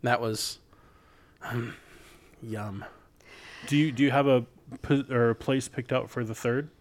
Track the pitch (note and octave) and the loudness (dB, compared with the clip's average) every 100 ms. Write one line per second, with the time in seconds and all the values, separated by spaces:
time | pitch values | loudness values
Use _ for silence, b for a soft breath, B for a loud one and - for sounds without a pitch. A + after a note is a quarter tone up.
0 | B2 A#2+ A#2 G#2+ - - _ B B B | 2 0 0 -4 -6 -8 _ B B B
1 | B B B B B A#2+ A#2 B B B | B B B B B -6 -6 B B B
2 | B B B B A2+ G#2+ G#2+ G2 - B | B B B B -10 -8 -6 -10 -12 B
3 | B _ B B B B - D3 D#3 B2 | B _ B B B B 0 2 2 4
4 | C#3+ C3+ C#3 B2+ A#2+ - - - - C#3 | 4 6 6 4 2 -14 -18 -16 0 0
5 | C3+ B2+ A#2 A2+ - C3+ B2+ - A#2+ B2+ | 2 2 2 2 0 -2 -2 -10 -4 -4
6 | - - A2+ A2+ A#2+ B2 D#3 _ | -2 -6 -6 -4 -2 -2 -4 _